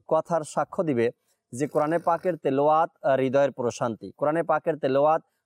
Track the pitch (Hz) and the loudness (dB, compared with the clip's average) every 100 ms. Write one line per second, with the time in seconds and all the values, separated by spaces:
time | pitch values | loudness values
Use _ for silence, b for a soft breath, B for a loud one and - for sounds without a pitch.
0 | - 160 - 165 151 - 147 - 170 123 | -2 -2 0 -4 -4 -6 -4 -4 -2 0
1 | 117 - _ _ _ 120 143 156 147 170 | 0 -2 _ _ _ -6 -4 -2 0 0
2 | 170 170 185 160 156 135 143 156 170 _ | 0 -2 -2 -4 -2 2 2 2 0 _
3 | 160 135 131 131 139 - 120 - 120 107 | 0 0 2 2 2 0 -6 -4 -4 -6
4 | 98 - 143 156 160 151 170 151 143 135 | -12 -6 -2 0 0 -2 -2 -2 0 2
5 | 147 160 - _ | 2 2 -2 _